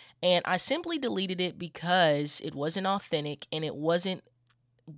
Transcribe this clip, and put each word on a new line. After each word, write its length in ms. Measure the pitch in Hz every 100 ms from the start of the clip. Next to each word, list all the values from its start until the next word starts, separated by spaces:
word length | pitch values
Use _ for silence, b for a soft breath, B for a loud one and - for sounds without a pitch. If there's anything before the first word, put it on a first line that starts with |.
| B B
And 220 | 180 175 -
I 120 | 180
simply 420 | - 294 339 330
deleted 420 | 254 196 190 180
it 160 | 180 -
because 840 | 170 - 170 185 165 147 147 -
it 100 | 156
wasn't 320 | 139 151 170 190
authentic 600 | 196 - 160 147 143 -
and 140 | 156 156
it 100 | 127
wasn't 460 | 156 175 185 185 - _ _ _ _ _ -